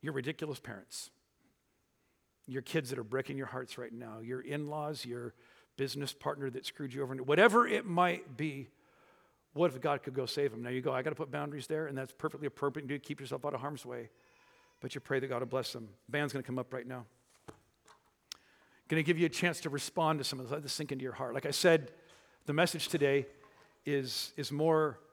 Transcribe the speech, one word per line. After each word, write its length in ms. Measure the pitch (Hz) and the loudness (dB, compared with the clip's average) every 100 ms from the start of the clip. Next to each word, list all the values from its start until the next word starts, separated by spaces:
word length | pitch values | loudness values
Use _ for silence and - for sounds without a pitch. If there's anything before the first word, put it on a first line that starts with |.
Your 120 | 143 | -4
ridiculous 460 | 139 131 156 151 135 | -4 -4 -4 -6 -6
parents, 500 | - 101 92 - - _ _ _ _ _ _ _ _ _ _ _ _ _ - | -8 -12 -12 -12 -14 _ _ _ _ _ _ _ _ _ _ _ _ _ -8
your 160 | 131 | -8
kids 280 | 123 160 131 | -2 -4 -2
that 80 | 127 | -6
are 40 | |
breaking 320 | 110 131 135 139 | -2 -2 -2 -4
your 120 | 135 | -6
hearts 300 | 127 127 - | -6 -8 -10
right 140 | 120 | -10
now, 280 | 117 117 110 | -10 -12 -12
your 220 | 113 127 | -8 -8
in-laws, 640 | 131 147 147 151 147 147 123 | -4 -6 -4 -4 -4 -6 -6
your 280 | 120 120 - - - _ - | -8 -8 -12 -20 -20 _ -6
business 360 | 135 135 139 | -4 -4 -6
partner 360 | - 147 147 135 | -4 -4 -2 -4
that 140 | 127 131 | -6 -10
screwed 280 | - 143 | -8 -8
you 80 | 127 | -4
over, 140 | 135 135 | -4 -4
whatever 520 | 127 151 226 214 233 | 4 8 10 10 6
it 180 | 214 226 | 2 0
might 520 | 170 180 175 - 123 | 4 4 4 -6 -6
be, 320 | 156 135 117 _ _ _ _ _ _ _ _ | -4 -4 -12 _ _ _ _ _ _ _ _
what 200 | 143 170 | 2 2
if 80 | 131 | 4
God 220 | 147 143 | 0 0
could 100 | - | 0
go 140 | 131 127 | -4 -2
save 240 | - 143 | 0 0
them?" 100 | 113 | 0
Now 80 | 120 | -4
you 120 | 127 | -2
go, 120 | 131 | 0
"I 80 | 131 | 0
gotta 140 | 135 147 | 0 -4
put 160 | 151 | -4
boundaries 360 | 147 147 147 127 | -4 -4 -6 -4
there," 200 | 156 156 | -2 -2
and 100 | 135 | -4
that's 160 | 131 | -8
perfectly 340 | - 156 143 147 | -4 -6 -2 -6
appropriate. 400 | - 143 139 139 | 0 -2 -2 -6
You 120 | 143 | -6
keep 200 | - 147 | -6 -10
yourself 240 | 135 135 143 | -6 -4 -4
out 80 | |
of 80 | 139 | -4
harm's 240 | 139 143 123 | -4 -8 -8
way, 240 | 123 117 _ _ _ _ _ _ _ | -10 -10 _ _ _ _ _ _ _
but 160 | 135 147 | -8 -8
you 60 | |
pray 180 | - 135 | 0 0
that 80 | 131 | 2
God 120 | 117 | -2
will 80 | 123 | 0
bless 260 | 131 131 | -2 -2
them. 200 | 127 113 101 - | -6 -12 -16 -4
Band's 240 | 143 147 | -2 0
gonna 120 | 139 | -2
come 160 | 123 127 | -4 -4
up 140 | 123 | -4
right 140 | 131 120 | -6 -8
now. 180 | 127 113 _ _ _ - - _ _ _ - _ _ _ - _ _ _ _ _ | -10 -12 _ _ _ -20 -20 _ _ _ -20 _ _ _ -20 _ _ _ _ _
Gonna 160 | 160 | 2
give 160 | 156 165 | 4 4
you 80 | 165 | 4
a 20 | |
chance 320 | - 175 160 | 4 0 0
to 80 | - | -4
respond 500 | 139 - - 160 156 | -4 -4 2 4 4
to 40 | |
some 160 | 131 135 | 0 -4
of 60 | 123 | -4
this. 60 | |
Let 120 | 147 | -6
this 100 | 143 | -4
sink 180 | - 151 | -6 -4
into 120 | 135 | -2
your 100 | 131 | -4
heart. 220 | - 127 135 | -4 -4 -2
Like 100 | 143 | -2
I 60 | |
said, 420 | 139 185 165 127 - - - - _ - | 4 8 8 4 -14 -20 -20 -20 _ -2
the 80 | |
message 340 | 147 170 165 - | 4 4 4 -2
today 400 | 165 143 139 135 - - - - _ - | 4 6 6 2 -10 -20 -20 -20 _ 0
is, 480 | 143 131 - - - | 0 0 -4 -6 -6
is 160 | 135 | -4
more 480 | 143 160 156 156 123 - | 2 4 6 4 -2 -16